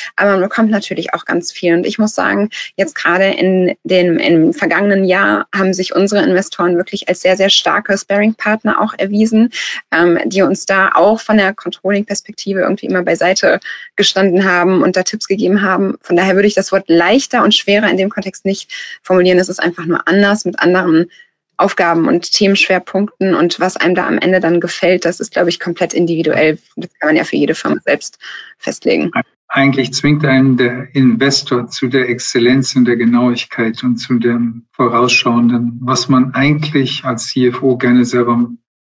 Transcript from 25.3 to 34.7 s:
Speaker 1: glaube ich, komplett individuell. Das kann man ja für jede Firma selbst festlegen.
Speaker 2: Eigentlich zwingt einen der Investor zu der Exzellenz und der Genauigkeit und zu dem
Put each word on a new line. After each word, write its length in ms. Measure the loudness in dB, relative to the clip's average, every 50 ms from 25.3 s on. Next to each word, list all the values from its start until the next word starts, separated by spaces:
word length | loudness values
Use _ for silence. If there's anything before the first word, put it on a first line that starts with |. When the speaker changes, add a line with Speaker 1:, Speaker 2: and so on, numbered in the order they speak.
| -2
Speaker 1:
glaube 160 | -2 0 0
ich, 100 | -2 -2
komplett 360 | -6 -8 -4 -4 -4 -2 0
individuell. 640 | 0 0 0 0 0 0 0 0 2 2 0 0 -2 _ _ _
Das 160 | -14 -14 -14 _ _
kann 100 | -2 0
man 60 | 0
ja 80 | 0 0
für 120 | -2 -2
jede 200 | 0 0 0 -2
Firma 220 | -2 -4 -4 -4 -4 -2
selbst 360 | -2 -2 -2 -4 -8 -18 _ -18 -18 -18 -18 -20 -20 -20 _
festlegen. 500 | -10 -10 -10 -4 -2 0 0 0 0 -2 -4 -4 -6 -6 _ _ _ -6
Speaker 2:
Eigentlich 440 | -2 0 2 2 2 0 -2 -4
zwingt 320 | -4 -2 0 0 2 2 2
einen 340 | 2 2 4 4 4 4 2
der 360 | 2 0 -2 -4 -10 -6 0
Investor 720 | 2 4 4 4 2 2 0 0 -2 -2 -2 -2 -4 -4 -4
zu 200 | -6 -6 -4 -2
der 220 | 0 0 0 0
Exzellenz 680 | -2 -4 -6 -4 -2 2 2 4 4 2 2 0 2
und 100 | 2 2
der 100 | 4 2
Genauigkeit 880 | 2 2 2 2 4 2 2 0 -2 -4 -8 -6 -4 -4 -4 -4 -2
und 160 | -2 -2 -2 -2
zu 220 | -2 -2 -2 0
dem 480 | 0 0 0 0 -2 -2 -4 -8 -14 _